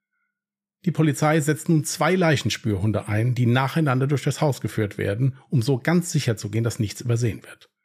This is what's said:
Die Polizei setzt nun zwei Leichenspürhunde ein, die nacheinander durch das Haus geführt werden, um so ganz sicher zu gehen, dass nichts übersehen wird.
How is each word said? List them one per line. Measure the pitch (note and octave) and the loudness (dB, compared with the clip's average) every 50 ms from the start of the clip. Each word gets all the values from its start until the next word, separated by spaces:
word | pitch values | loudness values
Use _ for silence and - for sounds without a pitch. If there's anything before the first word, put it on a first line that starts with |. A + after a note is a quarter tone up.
| _ _ _ _ _ _ _ _ _ _ _ _ _ _ _ _ - | _ _ _ _ _ _ _ _ _ _ _ _ _ _ _ _ -4
Die | F3 | -4
Polizei | D3 - D#3+ D#3 C3+ - D#3 D3+ D#3 E3 | 0 2 2 2 2 2 2 2 2 2
setzt | C#3+ D3+ D3+ D3+ - - | 2 2 -2 -2 0 2
nun | E3+ D#3 C#3 | 2 2 2
zwei | - - - D3+ D#3 F#3 | -2 -2 0 0 2 2
Leichenspürhunde | F#3+ F3 D#3+ D3+ A#2 - A2 - - - A#2 G2+ F#2 F#2+ A2 G#2 G2+ - | 2 4 2 2 2 0 -2 -4 -2 -2 -2 -2 0 0 0 0 -2 -2
ein, | - G#2 G#2+ A2+ B2 B2 | -2 -2 0 0 0 0
die | A#2 B2 | 2 2
nacheinander | A#2 A#2+ B2+ C3+ C3 - E3+ D#3+ C#3+ B2+ B2+ C3+ C#3 | 2 4 2 2 0 0 0 2 2 2 0 0 0
durch | D3+ C3 - | 0 0 0
das | D3 C3+ - | -2 -2 0
Haus | D#3+ D3+ B2+ - | 0 0 0 -2
geführt | - - - - G#2+ G2+ - - | -6 -6 -2 -2 -2 -2 -2 -4
werden, | G2 G2 G2+ A2 C3+ C3 - - - _ | -4 -2 -2 0 0 0 -2 -4 -8 _
um | - C3 A2 | 0 0 2
so | C3 C#3 B2 | 2 0 0
ganz | - - E3 F3+ F3 - | 0 0 0 0 0 0
sicher | - D3+ - B2 A2 | -2 -2 0 0 -4
zu | - - G#2 | -4 -6 -4
gehen, | G#2 A2+ A2+ | -4 -2 -2
dass | A#2+ - - | -2 -2 -2
nichts | A2 G2 - - | -4 -4 -4 -8
übersehen | - B2 A#2+ A#2 B2 A2+ F2+ - - | -4 -2 -2 0 0 -2 -4 -6 -12
wird. | - - - - _ _ _ _ | -18 -20 -20 -20 _ _ _ _